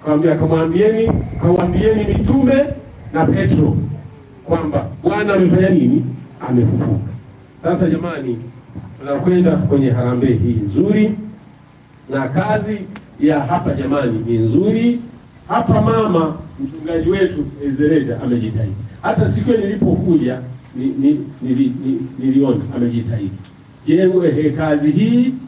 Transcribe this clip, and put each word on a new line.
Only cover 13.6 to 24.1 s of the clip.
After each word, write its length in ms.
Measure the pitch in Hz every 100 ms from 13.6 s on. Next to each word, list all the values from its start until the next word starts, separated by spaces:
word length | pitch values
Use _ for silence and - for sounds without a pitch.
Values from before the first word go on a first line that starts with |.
| -
jamani 500 | 139 135 143 120 110 113
ni 100 | 117
nzuri. 600 | 113 143 214 220 240 240 - - - - -
Hapa 340 | 233 233 214
mama 520 | 214 226 214 170 156 156 - -
mchungaji 500 | 139 160 156 165 160
wetu 360 | 196 175 151 139 143 143
Ezereda 540 | 131 151 156 123 117
amejitahidi. 520 | 127 117 110 107 104 - - -
Hata 240 | - - 214
siku 240 | 226 -
ile 120 | 220 202
nilipokuja, 720 | 202 185 - 180 156 123 127 - - - -
ni, 100 | 135
ni, 340 | 135 139 147 - -
nili-, 280 | 127 123 127 - 135
ni, 140 | 117 - -
niliona 400 | 131 135 139 110 - 123
amejitahidi. 600 | 120 117 107 110 98 - - - - - -
Jengo, 380 | 165 185